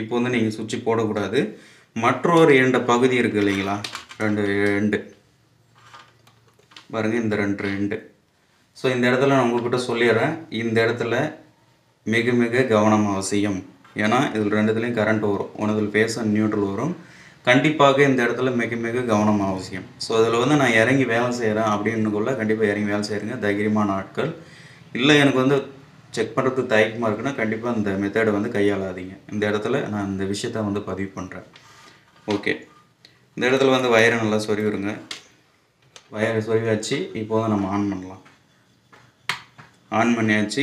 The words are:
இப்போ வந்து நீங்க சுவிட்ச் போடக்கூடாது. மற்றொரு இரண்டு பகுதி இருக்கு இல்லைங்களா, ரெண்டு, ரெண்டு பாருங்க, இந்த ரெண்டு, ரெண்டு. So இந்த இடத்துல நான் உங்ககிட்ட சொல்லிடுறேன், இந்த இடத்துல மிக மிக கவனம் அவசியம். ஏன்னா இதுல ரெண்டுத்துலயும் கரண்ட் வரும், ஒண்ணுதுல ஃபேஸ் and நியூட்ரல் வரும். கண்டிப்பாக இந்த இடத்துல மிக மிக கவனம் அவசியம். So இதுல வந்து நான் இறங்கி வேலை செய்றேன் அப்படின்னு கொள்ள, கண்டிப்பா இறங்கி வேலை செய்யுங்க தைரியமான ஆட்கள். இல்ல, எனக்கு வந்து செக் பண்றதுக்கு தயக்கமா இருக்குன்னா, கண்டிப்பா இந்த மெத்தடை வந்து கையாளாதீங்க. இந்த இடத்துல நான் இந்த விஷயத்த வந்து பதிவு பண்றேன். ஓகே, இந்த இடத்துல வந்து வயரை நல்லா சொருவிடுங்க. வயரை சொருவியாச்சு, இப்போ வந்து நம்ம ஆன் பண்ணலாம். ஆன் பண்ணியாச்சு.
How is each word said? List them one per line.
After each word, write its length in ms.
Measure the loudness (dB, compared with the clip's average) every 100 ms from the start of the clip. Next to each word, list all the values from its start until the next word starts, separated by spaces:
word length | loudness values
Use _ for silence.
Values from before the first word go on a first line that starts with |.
இப்போ 120 | -4 -2
வந்து 160 | -2 0
நீங்க 160 | -2 -4
சுவிட்ச் 280 | -8 -6 -2
போடக்கூடாது. 500 | 0 0 -2 -2 -2 -2 -6 -20 -20 _ -2 0
மற்றொரு 460 | 0 2 6 8 6
இரண்டு 200 | 6 2 2
பகுதி 260 | 2 4 2
இருக்கு 200 | 0 0
இல்லைங்களா, 340 | 0 0 -2 -4 -8 -12 -14 -4
ரெண்டு, 200 | -2 0 0 0 0 2
ரெண்டு 220 | 0 -2 -6 -20 _ _ _ _ _ _ -20 -20 -20 _ _ _ _ _ _ -20 -10
பாருங்க, 240 | -4 -2 0 -2
இந்த 100 | -2
ரெண்டு, 200 | -2 -2 -4
ரெண்டு. 260 | -4 -4 -6 -10 _ _ _ _ _ _ -6
So 60 | -2 0
இந்த 100 | 2
இடத்துல 260 | 2 4 4
நான் 100 | 2
உங்ககிட்ட 300 | 0 0 -2 -2
சொல்லிடுறேன், 460 | 0 2 2 0 -4 -8 -6
இந்த 160 | -2 0 0
இடத்துல 300 | 0 -2 -2 -4 -6 -20 _ _ _ _ _ -2
மிக 180 | 0 2 2
மிக 220 | 2 2 2
கவனம் 340 | 4 4 4 2
அவசியம். 480 | -2 -2 -2 -2 -4 -8 -20 -14 -4
ஏன்னா 140 | 0 0 0 0
இதுல 200 | 0 2
ரெண்டுத்துலயும் 400 | 2 0 -2 -2
கரண்ட் 260 | 0 0 0
வரும், 220 | -2 -4 -4
ஒண்ணுதுல 260 | -2 0 0
ஃபேஸ் 240 | 0 0 0
and 100 | -2 0
நியூட்ரல் 300 | 0 0 -2
வரும். 220 | -2 -6 -6 -12 -20 -20 -8 0
கண்டிப்பாக 500 | 2 2 4 4 6 4
இந்த 100 | 4 0
இடத்துல 260 | 0 -2 -2
மிக 160 | -2 -4
மிக 180 | -4 -4 0
கவனம் 320 | 2 2 2 0
அவசியம். 400 | -4 -8 -12 -14 -12 -2
So 60 | 2
இதுல 200 | 2 2
வந்து 120 | 2 2
நான் 160 | 4 4
இறங்கி 240 | 4 4 2
வேலை 180 | 0 -2 -2
செய்றேன் 320 | -2 0 0
அப்படின்னு 400 | 0 -2 -2 -2 -2
கொள்ள, 140 | -2 -2
கண்டிப்பா 240 | -2 0 0
இறங்கி 180 | 0 -2
வேலை 120 | -2 -4
செய்யுங்க 280 | -6 -6 -4 -2
தைரியமான 440 | 0 0 0 0 -2
ஆட்கள். 340 | -6 -6 -6 -8 -16 -20 -20 -20 -12 0
இல்ல, 100 | 4 6
எனக்கு 160 | 6 4
வந்து 140 | 2 2 -2 -14 -20 -20 -12 -6
செக் 180 | -4 -2
பண்றதுக்கு 360 | -2 0 0 2
தயக்கமா 340 | 2 0 -4
இருக்குன்னா, 260 | -2 -4 -4
கண்டிப்பா 320 | -4 -4 -4 -2
இந்த 120 | -2 -2
மெத்தடை 300 | -2 0 2 0
வந்து 160 | 0 0
கையாளாதீங்க. 640 | 2 0 -4 -8 -12 -16 -10
இந்த 100 | -4 -2
இடத்துல 300 | -2 -2 -2 -2 -4
நான் 140 | -4
இந்த 140 | -4 -4
விஷயத்த 320 | -4 -6 -4 -4
வந்து 140 | -4 -6
பதிவு 200 | -8 -8 -8
பண்றேன். 320 | -12 -14 -18 -20 -20 -20 -20 -20 _ _ -4 -4
ஓகே, 200 | -2 -6 -8 -20 _ _ -20 _ _ -4
இந்த 80 | 0
இடத்துல 260 | 2 4 2
வந்து 160 | 4 4
வயரை 200 | 4 2
நல்லா 160 | 0 0 -2
சொருவிடுங்க. 460 | -2 -2 -2 -6 -8 -12 -16 -18 _ _ _ _ _ _ -20 -12 -4
வயரை 260 | -2 -2 0
சொருவியாச்சு, 500 | 0 0 -2 -2 -4 -4 -8
இப்போ 120 | -2 -2
வந்து 180 | 0 0
நம்ம 140 | 0 -2
ஆன் 140 | -2
பண்ணலாம். 320 | -4 -10 -16 -20 _ _ _ _ _ _ -20 _ _ -10 -10 -10 _ -20 _ -4 0
ஆன் 180 | 2 2
பண்ணியாச்சு. 420 | 2 2 0 0